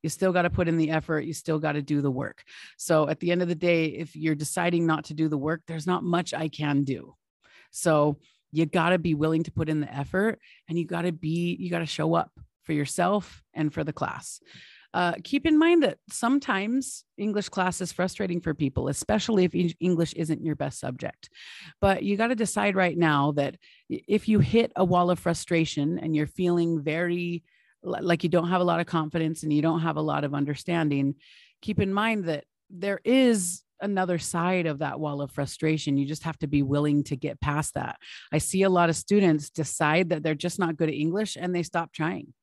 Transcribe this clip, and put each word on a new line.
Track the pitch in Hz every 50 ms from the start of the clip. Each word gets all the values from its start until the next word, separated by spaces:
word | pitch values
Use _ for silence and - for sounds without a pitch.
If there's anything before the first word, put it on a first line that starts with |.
You | - 160
still | - - 190 190
gotta | 175 180 175 175
put | - - 180 165
in | 165 165
the | 160 151
effort. | 160 156 156 - 160 151
You | - 165 151
still | - - - 156 151
gotta | 156 151 147 151
do | 143 143 151 143
the | 139 143
work. | 127 127 - - - - - - - - - - - -
So | - - 165 156 151 143
at | 156 -
the | - 170
end | 175 180
of | 180 170
the | 175
day, | 156 180 175 170 165 160
if | 156 - 107 165 147 -
you're | 151 156 160 156
deciding | 143 151 - - 180 170 175 175 170 170
not | 165 160 156 -
to | - 156
do | 147 160 156
the | 151 143
work, | 135 156 165 - _
there's | - 165 160 147
not | 185 180 -
much | - 180 170 175 180 -
I | - 143 160 156
can | - - 151 147 143 139 143
do. | 131 131 85 - - _ _ _ _ _ _ _ _ _ - _ _
So | - - - 170 156 151 147 151 143 - _ _ _ _ _ _ -
you | 151 165
gotta | 147 - 180 160 175 185 180
be | 160 175 156
willing | 147 151 160 160 160 165
to | -
put | - - 160 151
in | 156 151
the | 139 - -
effort, | 139 139 - - 185 202 226 - _ _ - - _ _ -
and | 160 175
you | 165
gotta | 160 175 170 175 180
be, | 165 165 - 156 165 170 175 175 175 -
you | 185 175
gotta | 170 170 165
show | 151 - - 156 160
up | 165 165 - - _ - - _ _ _ _
for | - 156
yourself | 147 143 139 - - 175 180 202 208 - - - - _ _ _
and | - 156 151
for | - 165
the | 151 151 151
class. | - 135 - - 135 - - - - _ - - - - - - - - _ -
Uh, | - 180 175 165 - 170
keep | - 269 277 277
in | 330 311 302
mind | 320 339 349 339
that | 285 196 - _ _ -
sometimes | - - - 240 269 285 269 - 214 190 202 214 247 269 262 - - - _ _ _
English | - 202 214 202 208 196 -
class | - 196 180 185 175 -
is | 185 170
frustrating | - - 180 185 - - 202 180 175 175
for | - 165
people, | 151 - 151 135 - - 127 -
especially | 143 - - - 208 214 - - 226 190 180
if | 175 -
Eng-, | 175 180 170 160 _
English | 165 185 180 160 170 -
isn't | - 165 165 151 160 - 165
your | 160 151
best | 139 143 139 - -
subject. | - 131 123 127 123 - - _ - - _ - - - - - - 160 - _
But | - 196 190 -
you | - 202 202 196
gotta | 226 233 254
decide | 214 226 185 - 208 202 202 190
right | 190 185 175 156 170
now | 170 156 147 143 139 147
that | 147 143 139 139 - - _ - - _ _ _
i-, | - - _
if | - 208 214 - -
you | 220 202
hit | - - - 226 226 - -
a | - 190
wall | 175 180 175 175 175
of | 180 165
frustration | - 175 165 - - - 175 165 160 151 - 151 143 156 175 185
and | - 160 156
you're | 151 151
feeling | 147 - - 185 180 175 175 170 170 165 156
very, | 139 151 151 165 175 175 175 180 175 175 170 170 _ _ _ _ _ _ _ _
li-, | - 185 180 -
like | - 175 170 156
you | - 165
don't | 165 175 165 175
have | 185 180
a | 180
lot | 175 170 165
of | 175
confidence | - - 165 156 156 - 170 160 156 151 - -
and | 156
you | 147 151
don't | 151 165 160 160
have | 160 165 151
a | 151
lot | 156 156 147 147 147
of | 143 143
understanding, | 143 143 143 143 - - - 175 170 160 151 143 139 139 139 135 _ _ - - - - _ _ _
keep | - - 208 -
in | 208 190 196
mind | 202 214 226 226 208 180
that | 165 156 143 - _ _ _ _ _
there | 196 175 185 202 202 -
is | _ 226 247 269 262 247 226 208 180 175 175 - _ _ _ _
another | - 208 202 185 185 175 180 160
side | - - - 170 170 180 185 180 165
of | 160 147 139
that | 156 135 - 147
wall | 156 147 143 143
of | 143 135
frustration. | - - 143 139 - - 160 156 156 156 - 147 139
You | 139 139
just | 139 156 -
have | - 160 156 -
to | 160
be | 143 143 143
willing | 139 131 143 143 147 151 147 147 143
to | - 147
get | 131 - 147 - -
past | - 151 143 151 151 - -
that. | 143 127 123 - - - - - - - -
I | - 156
see | - - - 190
a | 190 196
lot | 185 175 175 165
of | 160
students | - - - 202 208 196 175 156 151 147 -
decide | _ - 156 - - - 160 147 156 175 185 165
that | 170 151
they're | 151 160 156
just | 143 - 180 - -
not | 185 165 160
good | 147 170 156
at | 143
English | 143 151 165 175 208 214 196 - -
and | 170 180
they | 180 175 165
stop | - - 170 170 -
trying. | _ - 156 165 190 - 143 - - _